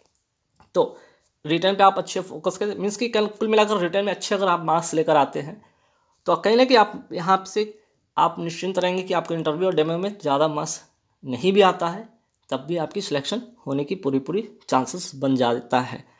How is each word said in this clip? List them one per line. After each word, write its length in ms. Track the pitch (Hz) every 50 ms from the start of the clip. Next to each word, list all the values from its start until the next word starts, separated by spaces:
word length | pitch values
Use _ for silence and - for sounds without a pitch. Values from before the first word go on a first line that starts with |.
| _ _ _ _ _ _ _ _ _ _ _ _ _ _ -
तो 220 | - 147 - - - - - _ _ _ _ _ _ -
रिटर्न 300 | 151 165 165 175 190 196
पे 80 | 196 196
आप 140 | 196 190
अच्छे 240 | 185 170 - - 190
फोकस 360 | 180 - - 156 - 185 180
करें, 180 | - 208 208 -
मीन्स 220 | - 185 208 208
कि 120 | - 247 233
कल, 180 | 233 214 214
कुल 200 | 208 208 - 220
मिलाकर 300 | 220 220 214 214 208 214
रिटर्न 280 | 190 175 170 180 196 208
में 80 | 196 180
अच्छे 220 | 180 - - 214
अगर 120 | 190 196
आप 160 | 185 175 170 165
मार्क्स 280 | 160 160 170 160 - 160
लेकर 220 | 160 160 165 151
आते 220 | 147 139 - - 147
हैं 220 | 143 160 196 - _ _ _ _ _ _ _ _ _ _ _ _ -
तो 80 | 180 170
कहीं 220 | - - 196 226
ना 80 | 240 262
कहीं 120 | 254 262
आप 320 | 220 208 - - - - -
यहाँ 320 | - 175 165 190 190 190 190
से 280 | - - 214 214 214 - _ _ _ _ _ _ _ -
आप 180 | - 160 170 165 185
निश्चिंत 380 | 170 170 165 - 180 190 185 180
रहेंगे 220 | 175 180 180 185 180
कि 100 | 190 180
आपको 200 | 165 165 - 165
इंटरव्यू 340 | 165 156 156 151 170 185
और 80 | 185 170
डेमो 220 | 156 156 165 165
में 200 | 170 190 208 208 -
ज़्यादा 260 | - 147 135 143 156
मार्क्स 340 | 156 147 151 156 156 - - - _ _ _ _ _ _ _ -
नहीं 280 | 131 123 120 151 190 190
भी 80 | 208
आता 260 | 196 185 175 - 175
है 200 | 170 175 208 226 - _ _ _ _ _ _ _ -
तब 160 | 139 127 143
भी 100 | 151 170
आपकी 240 | 165 151 - - 202
सिलेक्शन 400 | - - 151 139 139 - 208 254 247 - - _ -
होने 160 | 143 139 143 147
की 120 | - 190
पूरी 240 | 190 - 139 135 135
पूरी 280 | 135 - 170 214 226 - - _ _ -
चांसेस 420 | 139 131 123 - - 180 - - 143
बन 200 | 135 139 135 135
जाता 440 | 123 127 120 120 127 - - - 123
है। 220 | 127 120 120 - - _ _